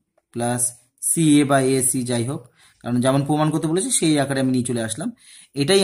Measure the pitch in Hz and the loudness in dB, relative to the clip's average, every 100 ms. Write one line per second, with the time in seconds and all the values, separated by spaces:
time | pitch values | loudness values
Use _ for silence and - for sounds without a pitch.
0 | _ _ _ 120 117 123 - - _ _ | _ _ _ -6 -4 -2 -4 -6 _ _
1 | - 165 156 147 135 139 131 135 117 135 | -4 0 4 4 4 2 2 0 0 -2
2 | 120 120 113 156 - _ _ _ - 123 | -2 -2 -2 -6 -12 _ _ _ -4 0
3 | 131 139 143 151 156 156 160 175 254 - | 2 0 0 0 0 0 -2 -2 -2 0
4 | 170 151 135 135 131 127 123 117 113 - | 0 0 0 -2 0 0 -2 -4 -6 -8
5 | 233 - _ - _ 135 139 196 | -10 -10 _ -20 _ -4 2 4